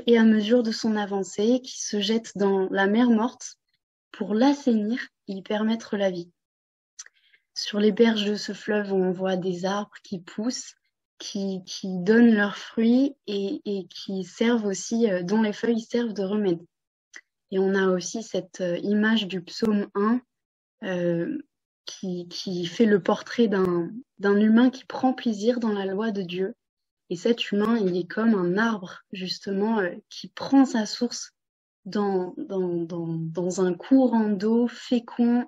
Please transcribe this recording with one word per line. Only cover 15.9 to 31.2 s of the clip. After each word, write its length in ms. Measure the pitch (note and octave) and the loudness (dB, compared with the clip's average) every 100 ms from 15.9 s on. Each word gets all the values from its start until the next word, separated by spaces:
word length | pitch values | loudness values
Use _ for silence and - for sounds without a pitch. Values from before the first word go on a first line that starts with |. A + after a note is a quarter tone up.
| A#3+ A#3+ | -4 -2
de 100 | G3+ | -4
remède. 380 | F#3+ G#3+ G3+ E3 - _ _ _ _ - - _ _ | -4 -2 0 -2 -6 _ _ _ _ -20 -20 _ _
Et 80 | F#3+ | 0
on 140 | F#3+ | 2
a 140 | G3 F#3+ | 2 2
aussi 360 | F#3 F3 A3+ | 0 -2 -10
cette, 380 | G#3+ F#3 F3+ - | -6 -8 -8 -6
euh, 160 | F3+ F3 | -4 -4
image 480 | G3+ G#3 G#3+ A3+ F#3+ | 0 0 2 2 0
du 140 | F#3 | -6
psaume 460 | E3+ - A3 G#3 G3+ G3 | -8 -4 0 0 -2 -2
un, 260 | G#3 B3 - _ _ _ _ _ | 0 0 -2 _ _ _ _ _
euh, 540 | G3+ F3+ F3 E3+ E3+ - - _ _ _ - | -6 -2 0 0 -2 -6 -10 _ _ _ -20
qui, 420 | - F#3+ F3+ F3 | -12 -8 -8 -10
qui 380 | - G#3 F3 E3+ | -10 -8 -6 -6
fait 200 | - A3 | 2 4
le 160 | G3+ | 4
portrait 460 | - G3+ - - A3+ | 2 -2 -4 0 2
d'un, 440 | G3 F3+ F3 E3+ A3 - _ | 2 0 0 -2 -8 -16 _
d'un 200 | G3+ G3+ | 2 4
humain 320 | A3 A3+ B3+ | 6 6 4
qui 140 | B3 | 2
prend 300 | - - C4 | -8 -4 -2
plaisir 460 | B3+ A#3+ G3+ A3 A#3+ | -2 -4 -2 0 0
dans 120 | A3+ | -2
la 140 | G#3 F#3+ | -2 -2
loi 260 | F#3+ A3 | -4 -4
de 120 | G3+ | -4
Dieu. 320 | F3 F3+ F#3+ - _ _ _ _ _ | -6 -4 -6 -6 _ _ _ _ _
Et 60 | E3+ | -2
cet 360 | - - - | 0 0 0
humain, 260 | G3+ G#3+ A#3 | 0 2 2
il 180 | F#3 F3+ | 2 0
est 120 | F3 | -2
comme 260 | - A3+ | 0 2
un 240 | G3+ F3 F#3+ | 2 2 2
arbre, 460 | A3+ G#3+ F#3 - _ | 0 -2 -8 -16 _
justement, 640 | G3 F#3 - G3+ G3 G#3+ A3 | -10 -8 -8 -6 -2 0 0
euh, 160 | F3+ G#3+ - | -2 -6 -14
qui 180 | - F3+ | -18 -16
prend 380 | - - C#4 C4 | -12 2 6 6
sa 200 | A#3 G#3 | 2 -4
source 460 | - A#3+ - | -4 -4 -6